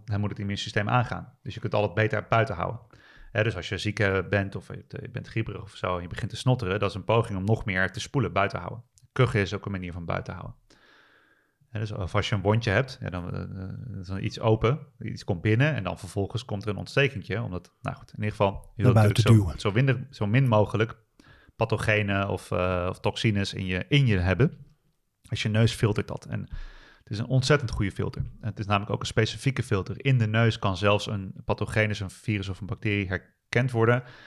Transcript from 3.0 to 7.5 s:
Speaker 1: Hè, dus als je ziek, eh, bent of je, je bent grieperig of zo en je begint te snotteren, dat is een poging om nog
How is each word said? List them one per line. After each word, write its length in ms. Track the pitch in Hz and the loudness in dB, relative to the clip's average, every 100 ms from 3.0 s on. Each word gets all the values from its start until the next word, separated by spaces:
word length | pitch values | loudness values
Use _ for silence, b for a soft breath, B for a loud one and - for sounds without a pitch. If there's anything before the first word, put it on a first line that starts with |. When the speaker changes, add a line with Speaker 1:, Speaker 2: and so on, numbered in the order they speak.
| b b b | b b b
Speaker 1:
Hè, 120 | 107 | -2
dus 120 | 110 90 | 0 -2
als 140 | 82 | -6
je 80 | 95 | -4
ziek, 220 | 104 98 | -4 0
eh, 180 | 101 95 92 | 2 2 2
bent 260 | 101 95 95 | 0 0 -6
of 120 | - | -12
je, 180 | 95 95 | -16 -14
je 220 | - 95 | -14 -10
bent 180 | - 98 | -12 -6
grieperig 340 | 110 113 92 | -6 -6 -8
of 140 | 95 - | -14 -6
zo 200 | 92 90 | -4 -2
en 60 | |
je 60 | 87 | -4
begint 220 | - 104 | -6 -6
te 60 | - | -2
snotteren, 420 | - 127 92 98 | 0 0 0 0
dat 100 | 101 | -2
is 60 | 95 | -2
een 80 | |
poging 340 | - 113 113 101 | 2 2 2 -2
om 80 | |
nog 200 | 95 | 0